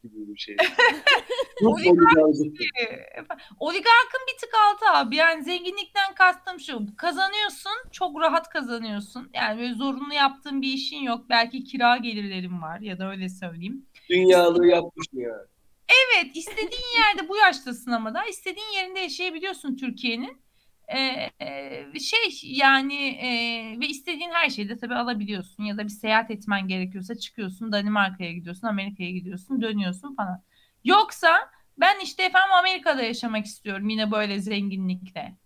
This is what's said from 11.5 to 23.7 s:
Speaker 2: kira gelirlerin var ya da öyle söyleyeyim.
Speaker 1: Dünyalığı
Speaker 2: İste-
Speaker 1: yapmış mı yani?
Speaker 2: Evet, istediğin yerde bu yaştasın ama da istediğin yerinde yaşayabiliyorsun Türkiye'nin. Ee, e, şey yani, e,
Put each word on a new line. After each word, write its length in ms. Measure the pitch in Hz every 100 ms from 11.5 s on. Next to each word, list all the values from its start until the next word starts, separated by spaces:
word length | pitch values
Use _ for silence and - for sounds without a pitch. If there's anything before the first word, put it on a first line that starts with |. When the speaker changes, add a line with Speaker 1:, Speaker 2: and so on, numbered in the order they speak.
| 262
Speaker 2:
kira 340 | - 262 240 247
gelirlerin 640 | 233 214 202 190 180 180
var 180 | 156 180
ya 200 | 208 180
da 100 | 190
öyle 180 | 196 185
söyleyeyim. 560 | 185 180 165 185 269 - _ _
Speaker 1:
Dünyalığı 560 | 180 185 180 175 170 175
Speaker 2:
İste- 20 |
Speaker 1:
yapmış 460 | 175 165 - 165
mı 80 | 131
yani? 220 | 120 110 - _ _ _ -
Speaker 2:
Evet, 460 | 508 523 427 294 320
istediğin 600 | 330 415 349 480 494 466
yerde 300 | 440 392 330
bu 80 | 403
yaştasın 540 | 392 277 - 240 -
ama 220 | 233 220
da 120 | 262 440
istediğin 460 | 370 381 370 427 403
yerinde 240 | 370 381
yaşayabiliyorsun 760 | 359 269 359 330 381 370 285 269
Türkiye'nin. 680 | 254 240 247 233 349 523 _ _ _ _ - 262
Ee, 340 | 262 254 - _
e, 580 | 269 277 277 269 285 302
şey 400 | - 453 440 -
yani, 640 | - 262 269 269 269 285 277
e, 200 | 269 254 233 233 233 220